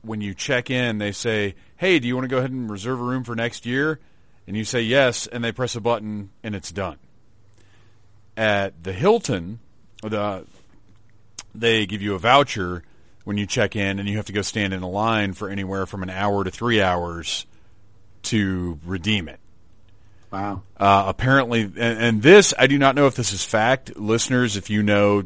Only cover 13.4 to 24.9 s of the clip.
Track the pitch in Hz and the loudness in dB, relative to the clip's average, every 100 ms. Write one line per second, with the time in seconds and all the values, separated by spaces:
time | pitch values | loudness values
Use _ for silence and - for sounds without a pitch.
13.4 | 101 - 104 107 98 98 101 107 104 101 | -2 0 0 0 -2 -2 -4 -6 -4 -4
14.4 | 95 110 101 95 90 95 113 110 101 92 | -4 -4 -4 -4 -6 -2 0 0 -2 -4
15.4 | 101 98 95 98 95 101 92 92 104 101 | -6 -6 -4 -4 -4 -6 -8 -2 0 0
16.4 | 92 - 120 110 95 90 85 85 80 - | -2 -4 0 2 2 0 -4 -8 -8 -8
17.4 | - - - - - - - - - 110 | -10 -20 -20 -20 -20 -20 -20 -14 -2 0
18.4 | 98 92 90 78 82 92 82 104 76 67 | 0 -2 -4 -8 -8 -6 -2 -2 -4 -16
19.4 | - - - - - - - - - 95 | -20 -20 -20 -20 -20 -20 -20 -20 -12 -8
20.4 | 101 98 - - 98 98 98 95 127 139 | -6 -8 -12 0 4 6 4 -2 2 4
21.4 | 120 117 104 92 117 113 117 110 123 202 | 4 0 -2 -2 -2 0 0 4 10 10
22.4 | 190 - 131 139 139 135 139 127 113 98 | 8 2 4 4 4 6 2 2 -4 -4
23.4 | - 110 113 135 - - 104 113 - 127 | 0 2 2 2 -2 -8 0 0 2 0
24.4 | 123 101 90 107 104 | 0 -2 -2 0 4